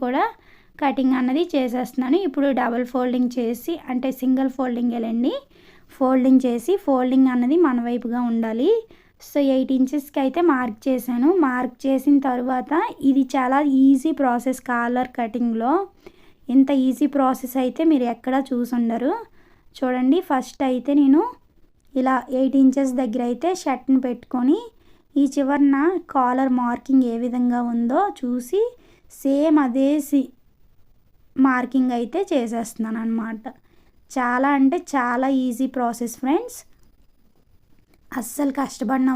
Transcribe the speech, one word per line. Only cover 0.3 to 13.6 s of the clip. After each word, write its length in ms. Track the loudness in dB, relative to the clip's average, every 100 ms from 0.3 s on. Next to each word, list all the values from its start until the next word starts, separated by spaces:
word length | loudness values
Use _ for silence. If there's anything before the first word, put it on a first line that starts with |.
| -4 _ -20 _ -4
కటింగ్ 320 | -2 0 0 0
అన్నది 240 | 0 0 0
చేసేస్తున్నాను. 600 | -2 -2 -4 -4 -4 0 0 0
ఇప్పుడు 220 | 0 0 0
డబుల్ 260 | -2 -2 -4
ఫోల్డింగ్ 380 | -2 -2 0 -2 -2
చేసి, 340 | -4 -4 -6 -8 -6
అంటే 160 | -4 -4 -2
సింగిల్ 300 | 0 0 0 -2
ఫోల్డింగేలేండి, 760 | -4 -2 -2 -2 -4 -2 -2 -2 -10 _ -20 -20 _ -2
ఫోల్డింగ్ 440 | 2 4 6 4 4
చేసి 260 | -2 -2 -2
ఫోల్డింగ్ 460 | 0 0 2 4 4
అన్నది 240 | 2 2 2 2
మన 120 | 2 -2
వైపుగా 320 | -4 -4 -4 -2
ఉండాలి. 380 | -2 -2 0 2 2 -2 -16 _ _ -6
So, 100 | 0 2
ఎయిట్ 180 | 2 2 2
ఇంచెస్కి 420 | 2 0 -4 -4
అయితే 180 | -2 2 2
మార్క్ 260 | 2 -2 -4 -2
చేశాను. 420 | -2 -2 0 2 4 2
మార్క్ 300 | 0 -4 -4
చేసిన 320 | -2 0 4 2 2
తర్వాత 440 | -2 -2 -4 -2 -2 -2 -2 0
ఇది 120 | 2 0
చాలా 240 | 0 0 2